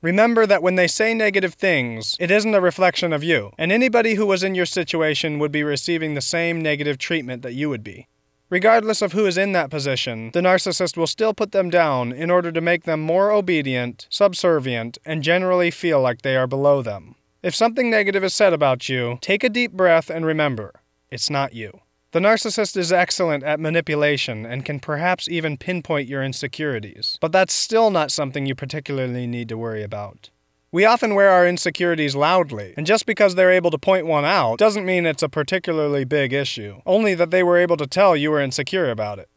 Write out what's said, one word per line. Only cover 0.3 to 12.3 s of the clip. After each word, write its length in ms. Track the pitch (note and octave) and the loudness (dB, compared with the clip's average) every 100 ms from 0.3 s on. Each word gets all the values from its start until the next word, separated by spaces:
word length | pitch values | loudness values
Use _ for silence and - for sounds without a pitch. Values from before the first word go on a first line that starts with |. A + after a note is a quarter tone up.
| A#3 A3 | 4 4
that 160 | G3 | 4
when 120 | F3+ F#3 | 2 2
they 120 | F3 | 0
say 260 | - A3 | 2 0
negative 400 | A3+ G#3+ G3 F#3 | 2 0 0 -2
things, 640 | - G3 D#3+ B2 A2+ G#2+ - | -2 0 0 -2 -6 -8 -6
it 120 | F3 | 2
isn't 240 | G3+ G#3+ G#3+ | 2 4 2
a 60 | |
reflection 520 | F#3 E3+ F#3 - F3 | 2 2 0 2 -2
of 100 | D#3 | -2
you, 280 | D#3 D#3 G2+ - | 0 0 0 -6
and 160 | E3 | 0
anybody 440 | G#3+ B3+ A#3 A3+ G#3 | 2 2 2 2 0
who 100 | G#3+ | 0
was 160 | F#3+ | 0
in 140 | F#3+ F#3+ | 0 -2
your 100 | F3 | -2
situation 720 | - E3 E3+ D#3 D3 D#3+ D3+ | -2 -4 0 0 0 -4 -2
would 140 | D3+ | -2
be 120 | D3 | -2
receiving 520 | D3 C#3+ - E3+ D#3+ D3 | -2 -4 -2 -4 -2 -6
the 60 | |
same 380 | - E3+ E3+ E3 | -4 -2 -2 -2
negative 380 | D#3 D3 D3 C3+ | -2 -2 -4 -4
treatment 460 | - E3+ B2+ B2+ | -4 -6 -4 -10
that 100 | B2+ | -10
you 160 | B2 D3+ | -6 -6
would 140 | B2+ | -6
be. 240 | G#2+ A#2 C3 _ _ _ _ | -10 -18 -20 _ _ _ _
Regardless 540 | F3+ G3+ A3+ A3 G#3+ | 2 4 4 2 -2
of 100 | G3+ | -2
who 140 | E3+ G#3 | 0 0
is 100 | F3 | 2
in 140 | G3 | 0
that 180 | F#3 D3 | 0 -2
position, 640 | D#3 C#3 B2+ - A2+ A2+ | -4 -2 -2 -4 -6 -4
the 80 | E3+ | 0
narcissist 560 | F3+ F#3 G3 E3+ F3+ - | 2 2 2 -2 -4 -2
will 80 | E3 | -4
still 300 | - A3 G#3 | 0 -2 -2
put 160 | G#3 | -2
them 180 | G3 F#3 | 0 2
down 420 | F3 D#3+ C3+ A#2+ | 2 2 2 -2
in 200 | B2 E3 | -4 0